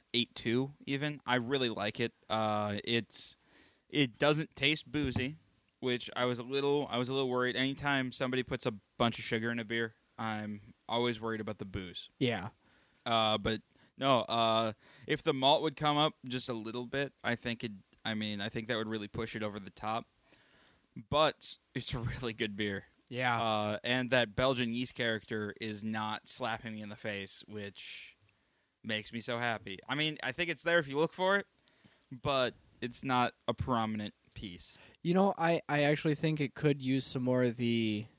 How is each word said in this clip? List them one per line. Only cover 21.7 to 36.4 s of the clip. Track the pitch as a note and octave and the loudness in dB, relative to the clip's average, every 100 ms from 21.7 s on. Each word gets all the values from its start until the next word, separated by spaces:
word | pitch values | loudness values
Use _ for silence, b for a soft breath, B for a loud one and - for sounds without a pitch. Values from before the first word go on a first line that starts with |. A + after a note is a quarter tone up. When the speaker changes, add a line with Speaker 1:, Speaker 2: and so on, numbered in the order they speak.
| - | -8
Speaker 1:
it's | A#2+ | -4
a | C3 | -4
really | A#2 - B2 | -4 -4 -4
good | A2 A2 G2+ | -2 -2 0
beer. | G#2 G2 - _ - | -2 -2 -8 _ -10
Speaker 2:
Yeah. | B2 B2+ A#2+ | -2 2 2
Speaker 1:
Uh, | A2+ G#2+ G#2 G#2 | 2 2 0 -2
and | - B2 B2+ | 0 0 2
that | B2+ A#2 G2+ | 2 2 2
Belgian | C3 B2 A#2+ | 2 2 0
yeast | A#2 B2 - | -2 -4 -2
character | A#2+ A2 - A2 G#2 - | 0 -2 -2 -4 -4 -4
is | A2 G#2 | -6 -4
not | G#2+ A2 G#2+ G#2+ - | -4 -4 -4 -4 -6
slapping | - B2 A2+ A2+ G#2+ | -4 -4 -4 -6 -10
me | |
in | G#2+ | -10
the | G#2 | -10
face, | A2 G2+ F#2+ - - | -6 -6 -6 -10 -10
which | G#2+ G2+ - - - - - _ b b b b b | -10 -10 -10 -12 -12 -14 -20 _ b b b b b
makes | A2 A2 G#2 | -4 -4 -4
me | A#2 | -8
so | A2 A#2+ | -4 -2
happy. | A#2+ G#2+ G2+ F#2 - | 0 -2 -6 -10 -4
I | C3+ | -2
mean, | D#3 D3+ | -2 -2
I | B2+ | -4
think | C3 E3+ | -4 -4
it's | D#3+ | -2
there | E3 E3+ | 2 2
if | C#3 | 4
you | C#3 | 2
look | D#3+ | 0
for | - F#3 G3+ | 2 2 2
it, | F#3+ _ b b b b b | 0 _ b b b b b
but | C3 - C3+ B2 - - - | -6 0 2 2 -2 -14 -8
it's | A#2+ A#2+ | -6 -4
not | C3+ B2+ A#2+ - - | 0 2 2 0 -4
a | |
prominent | A#2 - A#2+ A2 A2 G#2 - _ | -2 0 2 0 -2 -6 -10 _
piece. | - G#2+ F2 - - B B | -12 -12 -10 -12 -14 B B
Speaker 2:
You | E3 | 2
know, | F3+ G3 - | 4 4 4
I, | E3 E3+ - | 2 2 2
I | D3 | 2
actually | C#3+ D3+ D#3+ D3 | 4 4 2 2
think | D#3+ D#3 | 2 0